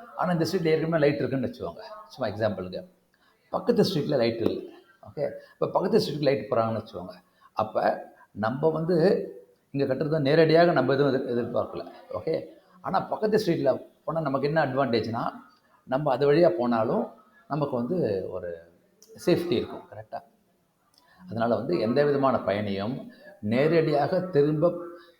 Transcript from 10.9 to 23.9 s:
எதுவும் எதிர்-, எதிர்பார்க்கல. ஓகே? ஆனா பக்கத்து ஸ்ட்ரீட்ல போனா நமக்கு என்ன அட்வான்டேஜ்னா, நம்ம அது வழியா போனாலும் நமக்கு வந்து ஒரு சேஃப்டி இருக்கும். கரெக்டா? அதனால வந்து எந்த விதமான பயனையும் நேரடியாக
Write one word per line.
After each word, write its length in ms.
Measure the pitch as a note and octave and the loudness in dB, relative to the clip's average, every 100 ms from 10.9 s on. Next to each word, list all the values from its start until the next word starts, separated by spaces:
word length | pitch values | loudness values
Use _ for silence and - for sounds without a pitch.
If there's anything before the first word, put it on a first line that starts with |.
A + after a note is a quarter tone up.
எதுவும் 200 | C3+ C#3+ | 2 2
எதிர்-, 160 | B2 - | 0 -2
எதிர்பார்க்கல. 600 | A#2+ A#2 A2 G2 - - - - | -4 -2 -4 -4 -6 -12 -16 -12
ஓகே? 360 | - - D#3+ - - _ - | -8 -4 -4 -6 -16 _ -14
ஆனா 180 | - F#3+ | -4 -4
பக்கத்து 440 | - C3+ G#3+ - - | -2 -2 0 2 2
ஸ்ட்ரீட்ல 420 | C#3+ C#3 A#2+ - _ | 0 0 0 -4 _
போனா 180 | - D#3+ | -8 -4
நமக்கு 260 | D3 C3+ C#3+ | -2 -2 0
என்ன 180 | D#3 C#3+ | 0 0
அட்வான்டேஜ்னா, 680 | B2+ B2+ A#2 A2+ A2+ C3+ - - _ _ _ | 0 0 0 0 -4 -6 -8 -16 _ _ _
நம்ம 280 | - C3 D3 | -4 -2 0
அது 200 | B2+ C#3+ | 2 4
வழியா 180 | D3+ F3 | 6 6
போனாலும் 640 | A#2+ A#2+ A2+ A2+ G3+ A#3+ - _ _ - | 4 0 0 0 0 -4 -8 _ _ -8
நமக்கு 280 | C#3+ C#3+ A#2+ | -4 -2 -2
வந்து 540 | B2 F3+ A#2+ G2 F#2+ | -2 -2 0 -2 -4
ஒரு 420 | F#2 F2+ E2+ - _ _ _ - - - | -8 -8 -10 -16 _ _ _ -20 -6 0
சேஃப்டி 260 | E3+ - | 0 2
இருக்கும். 320 | A2+ - - - | -2 -4 -8 -16
கரெக்டா? 300 | G2+ - - - _ _ _ _ _ _ _ _ _ - | -18 -14 -14 -14 _ _ _ _ _ _ _ _ _ -10
அதனால 300 | A2 A#2 A2 | -2 0 2
வந்து 240 | C#3+ F3 | 0 0
எந்த 260 | A2 C3+ D3 | 2 2 2
விதமான 320 | C#3 C3+ A2+ | 4 2 2
பயனையும் 680 | G#2 G2+ G#2 G2 G#2 C#3 - - - - | 0 -2 -2 -4 -4 -6 -10 -18 -20 -10
நேரடியாக 800 | G#2 A#2+ D3+ E3 D#3 | -2 2 4 4 2